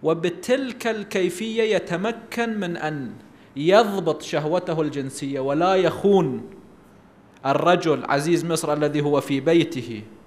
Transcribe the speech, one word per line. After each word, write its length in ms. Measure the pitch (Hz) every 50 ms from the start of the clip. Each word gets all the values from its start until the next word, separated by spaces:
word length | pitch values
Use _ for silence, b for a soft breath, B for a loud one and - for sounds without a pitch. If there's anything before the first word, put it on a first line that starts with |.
| -
وبتلك 840 | 151 165 165 160 180 170 - - - 247 277 277 254 226 - - 233
الكيفية 880 | 220 220 202 202 - 202 185 180 175 - 220 226 220 226 226 220 208
يتمكن 840 | 180 - - 175 170 190 226 233 226 - - - 240 233 233 220 214
من 180 | 196 175 170 -
أن 360 | - 156 156 147 135 117 104 - B B B B B B B
يضبط 680 | 135 147 165 185 208 233 202 196 196 170 160 147 -
شهوته 600 | - - - 151 147 151 160 180 180 180 165 156
الجنسية 580 | 160 151 131 139 135 131 131 - - 139 139 139
ولا 360 | 131 135 143 151 170 180 190
يخون 720 | 185 185 165 - - - 202 202 190 170 139 123 113 - - - - - - - - - - - - - - - - - - - - -
الرجل 600 | 135 139 147 151 170 180 175 - 165 147 131 123
عزيز 400 | - - 143 147 160 175 165 -
مصر 280 | 170 165 160 - 151 147
الذي 280 | 147 151 147 147 147
هو 200 | 147 147 143 143
في 180 | 135 - 143 135
بيته 640 | 131 160 165 170 151 - - 131 120 113 113 104 104 - - - -